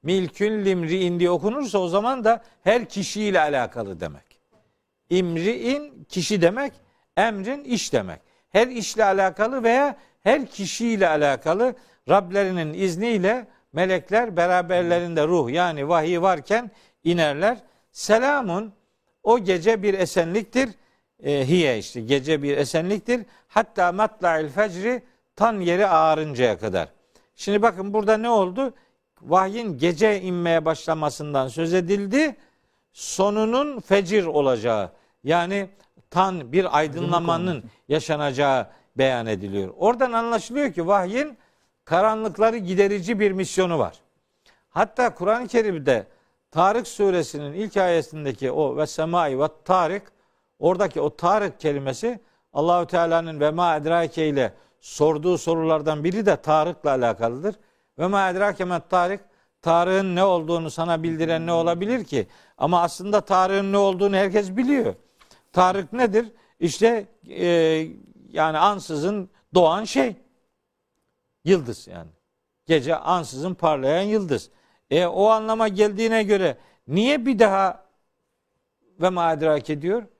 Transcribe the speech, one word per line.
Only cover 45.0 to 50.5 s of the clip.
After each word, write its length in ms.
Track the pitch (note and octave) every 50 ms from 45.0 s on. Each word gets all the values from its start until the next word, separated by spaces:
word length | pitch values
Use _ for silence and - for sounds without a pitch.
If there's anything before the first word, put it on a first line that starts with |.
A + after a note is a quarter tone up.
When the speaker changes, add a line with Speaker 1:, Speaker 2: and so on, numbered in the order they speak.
| B3 A3+ -
Speaker 1:
Kur'an-ı 320 | - F3 G3+ A3 A#3+ B3
Kerim'de 600 | - - A#3 A3 G#3 F3+ D#3 C3+ C#3 B2+ A2 - _ _ _ _ _ _ _ _ _
Tarık 360 | - D#3 F3+ G3 A3 A#3+ -
suresinin 640 | - - - G#3 G3 F3+ F3 D3+ - - D3 D3 C#3+ D3
ilk 240 | F#3 A3 G#3 -
ayetindeki 760 | G3+ F#3 F3+ E3+ E3 - - - D#3 D3 C#3 A#2+ - C3+ B2+
o 260 | B2+ - D3+ C3+ B2+
ve 100 | C#3+ D#3
semai 520 | - - - D#3+ E3 E3+ F3 E3 D3 C3 C3
ve 80 | D3 D3+ - _ _
tarik, 380 | - F#3 F#3 E3+ D#3 F#3 G#3 - _ _ _ _ _ _ _ _ _